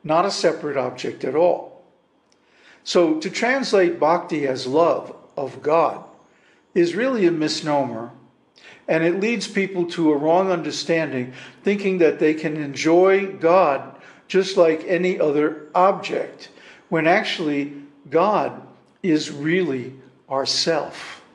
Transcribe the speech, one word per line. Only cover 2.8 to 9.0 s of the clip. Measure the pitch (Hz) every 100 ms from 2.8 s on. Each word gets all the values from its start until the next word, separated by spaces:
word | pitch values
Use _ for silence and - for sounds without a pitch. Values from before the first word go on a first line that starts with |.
So | - 180 170 156
to | 190
translate | - 226 269 220 202 175 170
bhakti | 147 175 180 156 139
as | 127 127
love | 143 170 - - - _ -
of | 131 -
God | 147 165 143 101 - - _ _ _ _ _
is | 190 170
really | 175 262 240 175
a |
misnomer, | 165 156 - 156 143 127 113 117 - _ _ _ _ - - -
and | 165